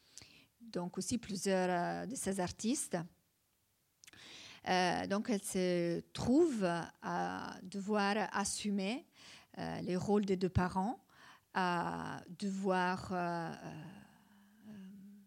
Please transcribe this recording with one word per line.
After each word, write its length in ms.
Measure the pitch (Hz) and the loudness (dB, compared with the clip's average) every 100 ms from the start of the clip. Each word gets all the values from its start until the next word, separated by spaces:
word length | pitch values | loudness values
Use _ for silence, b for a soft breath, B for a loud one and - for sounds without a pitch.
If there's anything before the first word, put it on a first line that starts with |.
| B B B B B _ | B B B B B _
donc 380 | 233 180 180 - | -8 -6 -4 -4
aussi 200 | - 240 | -2 -2
plusieurs, 500 | - 196 196 185 180 | -2 -2 2 4 4
euh, 360 | 175 175 170 175 | 2 2 -2 -4
de 100 | 262 | -4
ces 240 | - 196 | -2 0
artistes. 580 | 175 - 214 285 - 175 165 - _ _ _ _ _ _ _ _ - B B B B B - | -2 0 0 0 0 -4 -4 -12 _ _ _ _ _ _ _ _ -20 B B B B B 2
Euh, 400 | 185 180 170 - | 4 4 2 2
donc, 240 | 196 247 | 0 2
elle 120 | 202 | 0
se 580 | - 190 180 175 170 170 - | 0 2 4 4 2 0 -4
trouve 520 | - 233 277 339 226 | -2 4 6 6 4
à 880 | 180 170 165 - 180 175 180 185 - - | 2 0 -4 -8 -4 -2 -2 -4 -6 -10
devoir 540 | 185 202 196 208 202 214 190 | -10 -6 0 2 4 2 0
assumer, 760 | 202 196 - 208 196 190 269 - B B B B - | 0 -2 -2 0 0 0 -2 -6 B B B B -8
euh, 220 | 165 160 | -6 -4
les 120 | 170 | -2
rôles 300 | 180 202 208 | 0 4 4
des 120 | 196 185 | 4 2
deux 120 | 185 | 2
parents, 560 | 180 180 185 202 381 - B B B _ | 2 2 2 -2 -2 -10 B B B _
à 680 | 190 180 175 170 170 160 - - 175 | 0 2 2 0 -2 -4 -8 -10 -6
devoir, 680 | 202 190 196 185 180 185 - | -4 0 2 2 2 0 -2
euh, 400 | 180 170 170 165 | -2 0 -2 -4
euh, 1200 | 147 165 156 156 202 208 - - 202 202 214 214 208 190 202 196 - | -6 -10 -12 -12 -16 -20 -20 -20 -20 -20 -20 -18 -16 -16 -16 -18 -20